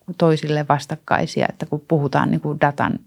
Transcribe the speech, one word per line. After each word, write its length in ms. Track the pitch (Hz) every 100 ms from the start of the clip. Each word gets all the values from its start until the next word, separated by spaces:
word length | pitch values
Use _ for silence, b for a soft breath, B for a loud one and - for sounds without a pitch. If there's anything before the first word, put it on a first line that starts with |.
| - -
toisille 480 | 165 156 151 151 151
vastakkaisia, 760 | 147 - 160 - - 165 - -
että 180 | - -
kun 180 | 151 -
puhutaan 420 | 160 143 147 139
niin 100 | 160
kuin 200 | 151 151
datan 380 | 147 143 110 87